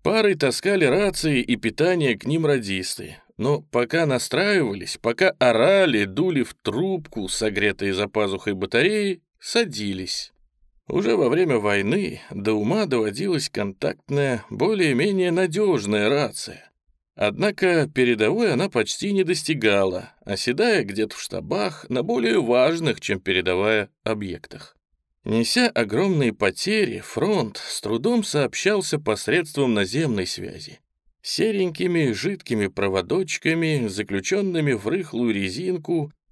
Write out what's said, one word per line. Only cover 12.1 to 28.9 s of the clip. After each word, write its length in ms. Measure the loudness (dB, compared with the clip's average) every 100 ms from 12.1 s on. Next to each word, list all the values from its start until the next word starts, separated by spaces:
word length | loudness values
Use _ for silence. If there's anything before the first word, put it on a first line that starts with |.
| -8 -12
до 240 | -4 -2
ума 320 | 0 2 0 0
доводилась 640 | 0 0 -2 -2 -2 -2
контактная, 960 | -4 -6 -2 -4 -4 -4 0 0 -2 -6
более-менее 800 | -2 0 2 2 2 2 2 2
надежная 760 | 2 0 2 2 2 2 2 2
рация. 600 | 2 -2 -6 -14 -16 -20 _ _ _ _ -2
Однако 720 | -2 0 -2 2 2 4 2
передовой 600 | 2 2 4 2 4 2
она 160 | 2 0
почти 420 | 0 -2 -4 0
не 120 | 0
достигала, 880 | 0 -2 -2 0 2 4 2 -2 -10 _
оседая 600 | -8 -4 -2 0 2 2
где-то 320 | 0 -2 -4 -6
в 40 |
штабах 680 | -10 -10 -4 -4 -4 -6 -6
на 140 | -4
более 360 | 0 0 2 2
важных, 640 | 4 4 4 2 -2 -2
чем 180 | -4 -4
передовая, 680 | 0 0 2 2 2 0 -2 _
объектах. 720 | -4 -4 -6 -10 -12 -18 -20 _ _ _ _ _ -2
Неся 420 | 0 2 2 2
огромные 640 | 0 0 0 2 2 0
потери, 680 | 2 -2 0 -2 0 0 -4
фронт 580 | -8 -2 0 0 -2 -6
с 240 | -12 -8
трудом 420 | -4 0 2 0
сообщался 760 | 0 -2 -2 0 0 0 0